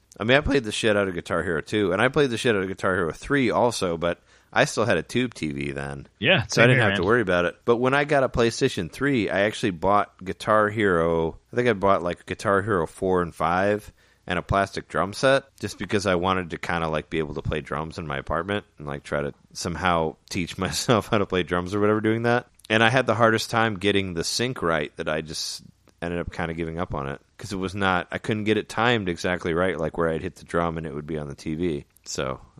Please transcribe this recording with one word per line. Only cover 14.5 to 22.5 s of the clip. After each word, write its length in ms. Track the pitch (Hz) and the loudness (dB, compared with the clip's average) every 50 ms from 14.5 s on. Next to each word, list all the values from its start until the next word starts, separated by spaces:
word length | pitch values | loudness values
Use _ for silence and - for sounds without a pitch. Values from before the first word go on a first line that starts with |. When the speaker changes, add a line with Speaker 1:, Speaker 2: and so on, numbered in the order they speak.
| 104 98 98 - - - - - | 2 2 2 0 -4 -12 -10 -4
Speaker 1:
drum 240 | - 76 87 98 | -2 -2 -2 -2
set, 320 | 98 - - 135 139 135 - _ _ - | -2 0 2 2 2 2 0 _ _ -10
just 180 | 113 101 - - | -8 -8 -8 -8
because 280 | 104 87 113 101 95 | -6 -2 -2 0 2
I 80 | 101 90 | 2 0
wanted 340 | 87 87 95 92 92 90 80 | 2 2 2 0 0 -2 -6
to 60 | 85 - | -8 -10
kinda, 300 | - - 87 85 82 80 | -6 -4 -2 -2 -2 0
like, 220 | 78 78 - - | -2 -2 -4 -2
be 80 | 82 80 | -4 -4
able 160 | 78 73 73 | -2 -2 -6
to 80 | 73 | -6
play 180 | - - 82 76 | -6 -4 -4 -4
drums 380 | 69 - 69 73 80 82 - - | -4 -4 -6 -6 -6 -6 -8 -10
in 80 | 85 | -8
my 100 | 73 69 | -6 -6
apartment 480 | 67 67 - 78 82 87 98 101 104 - _ _ - | -8 -6 -4 -4 -4 -2 -2 -4 -4 -6 _ _ -14
and, 80 | 76 | -10
like, 160 | 71 71 71 | -10 -10 -10
try 180 | - - 80 73 | -8 -4 -2 -2
to 140 | 71 69 - _ _ _ | -2 -2 -6 _ _ _
somehow 640 | - - - 95 82 78 95 90 87 82 80 78 - _ _ - | -12 -8 -6 -6 -4 0 0 2 2 2 0 -2 -6 _ _ -8
teach 260 | - 101 85 - - - | -6 -6 -6 -6 -4 -4
<laughs> 60 | 92 | -4
myself 420 | 82 76 - - - 120 104 - - | -4 -2 -2 2 4 4 2 4 2
how 100 | 117 104 | 0 0
to 80 | 98 | 0
play 160 | - 92 90 | 0 0 -2
drums 320 | 85 76 90 87 90 90 104 | 0 0 0 -2 -2 -2 -2
or 60 | 104 | 0
whatever 200 | 104 104 107 110 | 2 2 2 2
doing 220 | 107 110 113 113 | 2 0 0 0
that. 240 | 117 120 120 123 - _ | 2 2 0 0 0 _